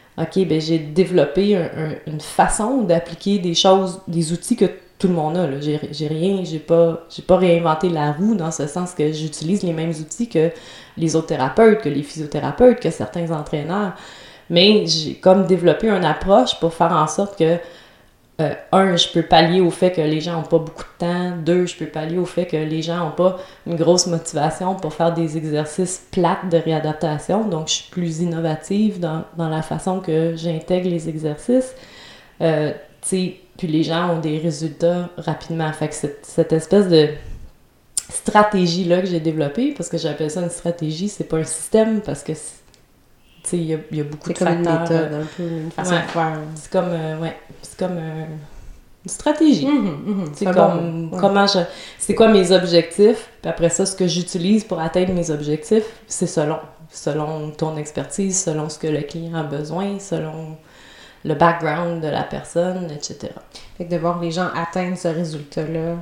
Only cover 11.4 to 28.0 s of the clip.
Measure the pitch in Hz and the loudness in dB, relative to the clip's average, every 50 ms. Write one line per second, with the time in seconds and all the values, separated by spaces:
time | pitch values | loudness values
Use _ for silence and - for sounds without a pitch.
11.4 | 127 135 - 220 226 220 208 214 - 143 143 139 143 - - 160 147 147 - 147 | -2 2 4 6 6 6 6 4 2 -2 -2 -2 -4 -6 -8 -10 -8 -6 -4 -4
12.4 | 135 135 - - 247 254 226 - - - - - - - - 175 170 160 165 151 | -4 -2 2 6 6 6 6 6 0 -2 -2 -4 -6 -6 -6 -6 -4 -4 -4 -6
13.4 | 147 - 170 151 147 160 180 208 208 185 170 - - - - - - - - - | -4 -6 -6 -6 -4 -2 -2 -2 -2 -4 -6 -10 -16 -20 -20 -20 -20 -20 -20 -18
14.4 | - - 170 175 190 208 214 202 170 160 160 160 156 143 135 - - 185 190 202 | -6 0 4 6 6 6 6 4 2 0 -2 -2 -4 -6 -6 2 4 6 6 6
15.4 | 185 160 185 170 175 165 147 - 220 220 208 - 175 151 156 - - 185 202 233 | 6 4 2 4 4 4 4 4 2 0 2 2 2 0 0 0 2 4 6 6
16.4 | 254 233 - - 160 170 - - 170 170 175 156 156 156 - 202 202 202 - - | 6 4 0 -2 -2 -2 2 2 2 2 4 2 2 2 0 -2 -4 -2 0 2
17.4 | 160 160 175 170 - - - - - - _ _ _ _ _ _ _ _ _ - | 2 2 2 2 -2 -8 -18 -20 -20 -20 _ _ _ _ _ _ _ _ _ -4
18.4 | 156 139 - - - - 180 190 190 190 175 170 - - - 170 160 - 175 165 | -2 -2 -4 -6 -2 2 4 4 4 4 2 2 0 0 0 0 4 6 6 6
19.4 | 170 165 180 190 180 165 160 - 185 180 180 170 151 151 156 156 156 175 170 160 | 6 6 6 4 4 4 4 2 2 2 2 2 0 0 0 -2 -2 -4 -4 -6
20.4 | 147 - 170 160 151 151 - - - - - - 170 175 180 180 180 180 175 170 | 0 2 2 2 2 -2 -10 -14 -16 -16 -8 -4 -2 -2 -2 -2 -2 -4 -4 -2
21.4 | 151 165 175 180 180 175 - - 160 147 - 156 156 160 170 180 175 165 - 175 | 0 2 2 2 2 0 -4 -8 -10 -8 -6 -6 -6 -4 -2 -2 -4 -2 -2 -4
22.4 | 180 - 160 156 156 151 160 160 156 165 170 180 170 151 147 175 175 185 180 - | -2 -2 -2 -2 -2 -2 -4 -4 -4 -4 -4 -4 -4 -4 0 2 2 2 2 -2
23.4 | - - - - - 160 170 160 165 160 180 175 - 185 170 160 - - 156 147 | -8 -16 -20 -12 -8 -4 -2 2 4 4 4 4 2 0 -2 -2 -4 -4 -2 0
24.4 | 147 156 - - 185 185 196 185 - 151 - - 165 170 165 170 165 156 151 165 | 0 0 -2 -2 -4 -4 -4 -4 -6 -6 -2 0 0 2 2 0 -2 -2 -2 -4
25.4 | 151 156 147 151 151 151 - - 180 180 - - - _ - 185 175 165 190 - | -4 -2 -2 -2 -2 -2 -4 -4 -4 -4 -4 -10 -14 _ 0 2 2 2 0 -2
26.4 | - 185 170 160 156 165 160 151 156 151 151 - 175 156 151 147 - - 180 214 | 0 0 0 2 2 0 0 0 0 -2 -2 -2 -2 -2 -2 -4 -2 -2 0 0
27.4 | 220 208 170 156 160 - - - - - - 180 | 0 0 -2 -2 -2 -4 -4 -6 -6 -8 -6 -4